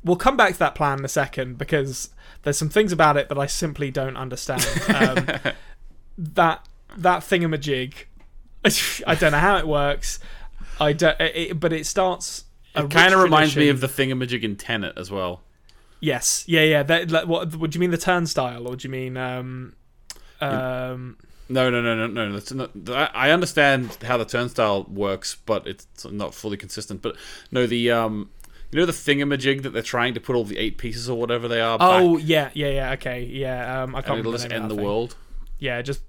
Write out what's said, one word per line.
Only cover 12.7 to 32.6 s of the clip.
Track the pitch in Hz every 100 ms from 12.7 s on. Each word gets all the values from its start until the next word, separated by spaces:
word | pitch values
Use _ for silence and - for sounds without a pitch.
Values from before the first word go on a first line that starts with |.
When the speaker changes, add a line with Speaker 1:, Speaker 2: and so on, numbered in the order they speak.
| -
Speaker 2:
It | 147
Speaker 1:
a |
Speaker 2:
kinda | 165 180 190
Speaker 1:
rich | 180
Speaker 2:
reminds | 156 156 143
me | 147
Speaker 1:
tradition. | 135
Speaker 2:
of |
the | 131
thingamajig | - 135 131 127 123
in | 110 101
Tenet | - 113 95 -
as | 90
well. | 101 90 90 - _ _ _ _ _
Speaker 1:
Yes, | 156 123 - - -
yeah, | 165
yeah. | 156 147
That, | 139 165 170
like, | 160 170
what, | 165 175 156
what | 160
do | 160
you |
mean, | 180
the | 170
turnstile, | 185 180 165 - 123 120 120
or | 127
do | 135
you |
mean, | 131 131 127
um, | 127 127 127 127 127 - _ _ - - - -
Speaker 2:
You | 143
Speaker 1:
um, | 131 131 127 127 127 127 - - - -
Speaker 2:
No, | 127 127
no, | 120
no, | 117 113
no, | 113
no. | 107 107
That's | 101 -
not, | 131 131 104 92
I, | 127 151
I | - 135
understand | 165 180 - 143 131 120 -
how | 113 123
the | 110
turnstile | 120 123 127 110 98 98
works, | 98 101 95 - - -
but | 104 -
it's | 92 - - -
not | 104 95
fully | - 107 101
consistent. | 98 - - 95
But | 117 - - - -
no, | 127 120
the, | 120 120
um, | 117 113 107 - - - - -
you | 147
know | 170
the |
thingamajig | 165 - 143 143 143 131 139
that | 131
they're | -
trying | - 123 123 117
to |
put | - 123
all | 104
the | 101
eight | 110 107
pieces | 120 113 120
or | 117
whatever | 117 120 117
they | 117
are | 113 113
Speaker 1:
Oh, | 180 185 180 165
Speaker 2:
back? | 151
Speaker 1:
yeah, | 156 139
yeah, | 147